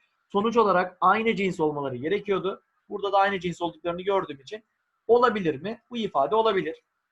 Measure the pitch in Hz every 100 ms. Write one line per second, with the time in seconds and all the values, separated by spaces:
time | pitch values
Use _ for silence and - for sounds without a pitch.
0 | _ _ _ 196 226 233 208 180 180 -
1 | 180 214 226 190 196 170 156 147 139 123
2 | 151 202 202 190 175 220 _ _ - 202
3 | 196 196 196 196 175 165 175 160 175 175
4 | 185 196 170 139 - 220 _ _ _ _
5 | - 240 247 208 165 135 185 233 - 240
6 | 202 147 143 220 220 196 156 - _ _
7 | _